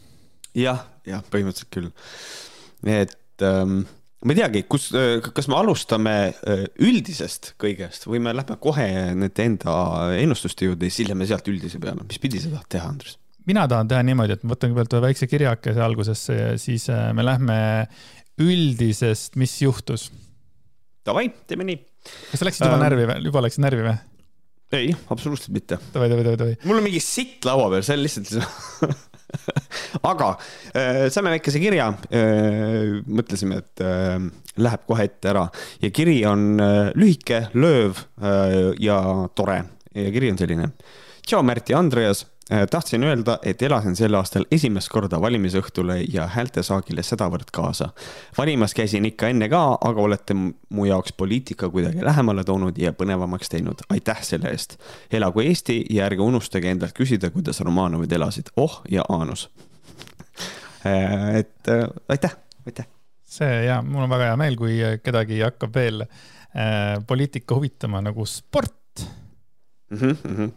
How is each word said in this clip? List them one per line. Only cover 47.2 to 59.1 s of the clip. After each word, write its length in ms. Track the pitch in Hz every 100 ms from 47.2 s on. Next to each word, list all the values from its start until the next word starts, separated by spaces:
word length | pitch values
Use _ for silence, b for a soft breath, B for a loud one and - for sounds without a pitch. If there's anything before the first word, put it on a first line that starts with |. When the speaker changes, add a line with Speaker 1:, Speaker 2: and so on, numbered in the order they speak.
| 92 90 -
Speaker 1:
kaasa. 380 | - 82 - 67 B B B B
Valimas 360 | - 147 139 104
käisin 300 | - 107 101
ikka 280 | 107 - 113
enne 160 | 123 107
ka, 120 | 165 147
aga 260 | - - 107
olete 360 | 104 101 - 98
m-, 140 | 92 - -
mu 180 | 104 101
jaoks 300 | 95 - -
poliitika 480 | 95 120 135 - 90
kuidagi 360 | 90 87 82 147
lähemale 380 | 147 117 98 90
toonud 320 | 95 92 82
ja 140 | 85
põnevamaks 560 | - 95 92 90 90 -
teinud. 320 | 82 87 - -
Aitäh 320 | 202 - -
selle 300 | - 165 -
eest. 220 | - - - B B B
Elagu 340 | 110 95 98
Eesti 380 | 139 180 - 117 -
ja 180 | 107 98
ärge 160 | 95
unustage 480 | 107 123 - 95 87
endalt 240 | 92 87
küsida, 380 | - 131 107 90
kuidas 240 | - - -
Romanovid 540 | 82 87 90 82 82
elasid. 400 | 85 76 - -
Oh 240 | - 156 - -
ja 160 | 95
Aanus. 400 | -